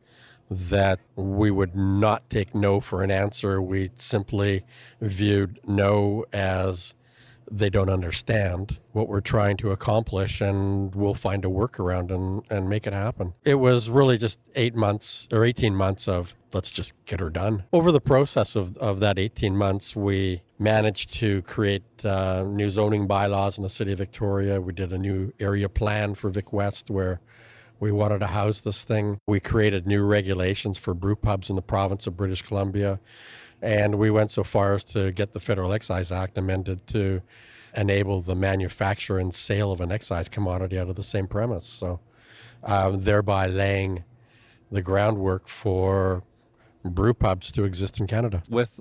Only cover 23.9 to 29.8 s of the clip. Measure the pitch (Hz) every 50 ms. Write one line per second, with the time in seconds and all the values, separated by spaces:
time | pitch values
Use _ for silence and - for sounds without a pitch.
23.9 | 98 92 98 - - - 110 101 98 98 98 98 98 98 90 92 87 90 95 87
24.9 | 95 92 95 98 98 95 95 98 - - 101 98 101 101 101 95 - - 107 104
25.9 | 104 107 104 104 101 - - 101 92 101 95 - - 101 101 101 - - - -
26.9 | 104 95 95 92 90 90 - _ - - - - - - - - _ - 104 107
27.9 | 101 104 104 104 104 98 101 92 92 107 98 107 107 - - 107 98 - - -
28.9 | 113 107 104 104 101 101 - - 104 98 - - - 113 107 107 98 95